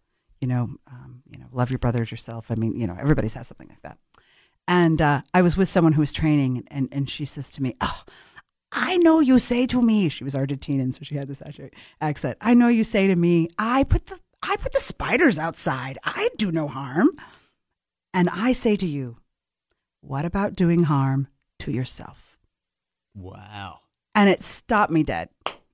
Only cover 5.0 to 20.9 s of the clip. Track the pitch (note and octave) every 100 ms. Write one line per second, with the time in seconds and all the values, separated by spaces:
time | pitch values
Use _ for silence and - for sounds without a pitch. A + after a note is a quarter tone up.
5 | D3+ C#3 - F3+ F3 D#3+ F#3+ F#3 E3 C#3+
6 | D3 - D#3 D3 C3 B2+ - C#3 C3 C#3
7 | C3+ - C#3+ - C3+ - B2+ - G2+ -
8 | - - - - _ _ _ - C#4 F4+
9 | E4 D#4+ C4 B3+ - A#3+ B3+ B3 A#3 G#3+
10 | F3 - C3 C3+ C3+ C#3 - C#3 B2+ B2
11 | D3 D3 C#3 C3+ C#3+ D3 C#3+ - - _
12 | D#3 D3 C3 - G#3 A#3+ A#3+ A#3 A3 G#3+
13 | G3 F3+ E3+ E3+ E3 - A3 C4 C#4 -
14 | - F#4+ _ _ - G4+ C5 C5+ - -
15 | - A#3 E4 D#3 E3 - - C3 C3 C3+
16 | - - A4+ A#4+ G3+ D#3+ D3 C3+ C3+ C#3+
17 | C4+ - - - _ _ _ _ _ _
18 | _ F#3 F3 F3 A#3+ B3 A#3 G#3 F3+ C#3+
19 | B2+ A#2 _ _ _ _ _ _ _ _
20 | C#3+ C3+ E3+ G3 G3+ G3+ E3+ E3+ D#3